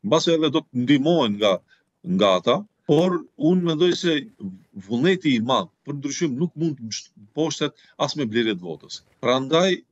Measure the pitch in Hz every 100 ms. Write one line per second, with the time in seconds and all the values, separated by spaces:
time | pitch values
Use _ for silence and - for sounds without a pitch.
0 | 98 160 170 165 156 156 - 123 123 143
1 | 147 170 120 101 104 90 _ _ _ _
2 | - 92 101 92 98 135 208 _ - 147
3 | 185 175 - - 160 185 170 156 180 -
4 | 175 156 123 - 98 95 _ 98 92 120
5 | 160 185 160 123 117 123 90 _ - 143
6 | 143 139 170 123 175 - 165 143 110 104
7 | - _ 104 - 160 - 147 - _ -
8 | 139 151 127 110 113 98 87 76 - -
9 | _ _ 120 131 135 160 190 180 -